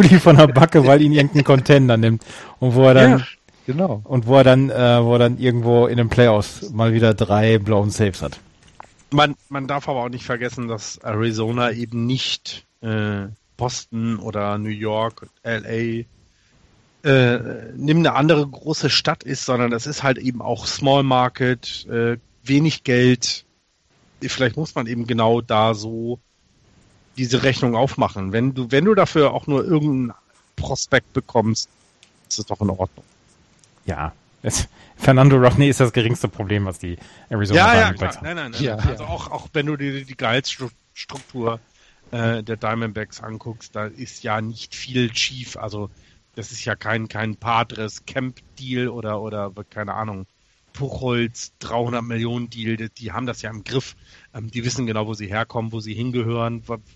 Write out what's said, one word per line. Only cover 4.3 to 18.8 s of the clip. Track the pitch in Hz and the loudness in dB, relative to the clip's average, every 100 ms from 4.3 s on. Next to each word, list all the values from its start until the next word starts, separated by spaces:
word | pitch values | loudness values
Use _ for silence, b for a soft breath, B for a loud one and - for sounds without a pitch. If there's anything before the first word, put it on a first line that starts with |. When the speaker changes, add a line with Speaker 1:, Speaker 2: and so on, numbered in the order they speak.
| 135 | 6
Speaker 1:
er | |
dann, | 131 131 135 | 8 6 4
äh, | 117 123 120 | 2 4 4
wo | 117 | 4
er | 120 | 4
dann | 120 123 | 4 2
irgendwo | 127 120 117 120 120 | 0 0 4 4 4
in | 117 | 2
den | 113 | 2
Playoffs | 123 120 107 - - - | 4 6 4 0 -8 -8
mal | 107 113 | -2 0
wieder | 113 113 104 | 4 4 2
drei | 113 104 113 110 | 2 2 4 4
blauen | 104 104 104 | 2 0 0
Saves | 98 104 85 | 0 -2 -2
hat. | 73 - _ _ _ - - _ _ | -10 -12 _ _ _ -20 -20 _ _
Speaker 3:
Man, | 147 147 143 - | 2 2 0 -12
man | 143 135 | -10 -6
darf | 143 156 | -6 -4
aber | 131 | -4
auch | 120 | -6
nicht | 123 - | -8 -8
vergessen, | 120 120 127 117 | -6 -6 -8 -8
dass | 110 - - | -8 -12 -12
Arizona | 117 107 113 110 110 120 120 | -6 -4 -2 -2 -4 -2 -2
eben | 113 113 117 117 | -4 -8 -6 -4
nicht, | 131 - - - - _ _ | -4 -4 -8 -12 -18 _ _
äh, | 113 110 104 101 98 104 _ - | -6 -4 -4 -6 -8 -14 _ -8
Boston | 123 - - 113 113 110 | -8 -8 -10 -6 -6 -6
oder | 107 104 101 104 | -6 -6 -4 -4
New | 107 | -6
York, | 104 107 107 113 - - _ | -6 -4 -4 -4 -8 -20 _
L | 117 110 110 | -8 -8 -6
A, | 113 117 117 113 _ _ _ _ _ _ _ _ _ 151 | -6 -4 -6 -10 _ _ _ _ _ _ _ _ _ 2
äh, | 135 123 120 120 - - 127 | 4 4 0 -6 -12 -14 -6
nimm | 143 160 | 0 2
eine | 156 | 2
andere | 131 151 151 143 | 2 2 2 0
große | 123 151 156 | -6 -8 -4